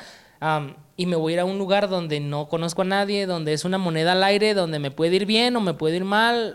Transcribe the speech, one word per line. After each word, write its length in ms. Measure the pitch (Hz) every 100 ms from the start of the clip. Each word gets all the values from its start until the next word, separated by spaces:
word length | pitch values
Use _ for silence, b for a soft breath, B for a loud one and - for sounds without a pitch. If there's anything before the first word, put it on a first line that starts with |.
| B B B B
am, 340 | 156 156 139 151 - -
y 100 | 180
me 100 | 165
voy 160 | 160
a 20 |
ir 60 | 170
a 40 |
un 140 | 180 196
lugar 300 | 190 202 202
donde 320 | 185 165 147
no 280 | 143 147 147
conozco 340 | 165 170 170
a 20 |
nadie, 420 | 185 196 202 202 190
donde 260 | 170 151
es 120 | 151
una 140 | 180 190
moneda 340 | 175 160 165
al 100 | 185
aire, 320 | 196 208 214
donde 240 | 202 170 151
me 140 | 143
puede 240 | 139 165 190
ir 100 | 202
bien 300 | 220 247 240
o 40 |
me 140 | 190
puede 220 | 143 156 175
ir 80 |
mal, 500 | 190 208 233 240 214